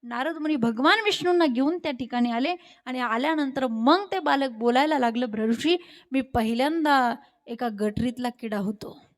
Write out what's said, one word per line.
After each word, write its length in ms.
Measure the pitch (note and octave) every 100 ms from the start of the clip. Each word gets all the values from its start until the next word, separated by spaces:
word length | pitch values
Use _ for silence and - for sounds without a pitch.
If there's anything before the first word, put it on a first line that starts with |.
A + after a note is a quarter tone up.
नारद 340 | A#3+ A#3+ C#4 D#4+
मुनी 180 | D4+ D4+
भगवान 440 | A#3 A3+ C#4+ G#4 G#4+
विष्णूंना 400 | - F4+ F4 D#4+
घेऊन 320 | A#3+ C#4 F4
त्या 140 | D#4+
ठिकाणी 400 | B3+ B3 B3 A#3+
आले 240 | A#3 C#4 F4+ - - -
आणि 140 | B3+
आल्यानंतर 680 | B3 A3+ C#4+ D#4+ C#4 C4+ B3+
मग 380 | A3+ A#3 F4 G4+
ते 80 | F#4+
बालक 300 | D4+ C#4 C4+
बोलायला 500 | A3+ A#3 B3 D4+ D4+
लागलं, 300 | A#3+ A#3 B3
"ब्रह्मर्षी, 480 | G#3 A3 A3+ D4+ F4 - - _
मी 100 | C4
पहिल्यांदा 920 | C4 B3 A3 A#3 C4+ E4 D4+ C4+ B3 A#3 - _ -
एका 200 | A#3 A#3+ G#3
गटरीतला 500 | G#3+ G#3 A#3+ B3 B3
किडा 280 | A#3+ A3+ G#3
होतो." 480 | G3 G#3 A#3 - _